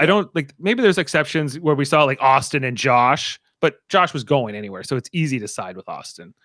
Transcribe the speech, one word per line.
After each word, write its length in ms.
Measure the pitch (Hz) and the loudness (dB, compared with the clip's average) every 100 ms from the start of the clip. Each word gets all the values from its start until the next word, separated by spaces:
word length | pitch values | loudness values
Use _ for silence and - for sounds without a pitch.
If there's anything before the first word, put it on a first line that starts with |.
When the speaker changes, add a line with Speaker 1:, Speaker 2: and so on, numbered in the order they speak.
Speaker 1:
Yeah. 40 | 160 | 4
Speaker 2:
don't, 300 | 202 175 165 | 2 0 -4
like, 180 | 139 - | -6 -4
maybe 240 | 185 240 | -2 2
there's 160 | 214 185 | 2 2
exceptions 600 | - 160 143 160 147 147 | 0 0 0 -2 -2 -2
where 140 | 156 | 0
we 120 | 143 139 | 0 2
saw, 180 | 156 | 4
like, 180 | 139 135 | 2 2
Austin 420 | 131 135 - 143 | 4 4 2 -4
and 140 | 131 117 | -4 -2
Josh, 640 | 131 123 123 147 - - _ _ | 2 4 4 2 -2 -12 _ _
but 160 | 156 - - | -2 -2 -2
Josh 240 | 190 175 | 2 2
was 100 | 147 | 0
going 300 | 110 139 110 104 | 0 0 0 -8
anywhere, 280 | 104 92 | -12 -12
so 120 | 98 127 | -6 -6
it's 140 | - | -6
easy 280 | 170 156 131 | -4 -2 -4
to 80 | 104 | -6
side 280 | - 92 92 | -10 -12 -12
with 140 | - | -14
Austin 460 | 73 - - 85 _ | -14 -14 -18 -20 _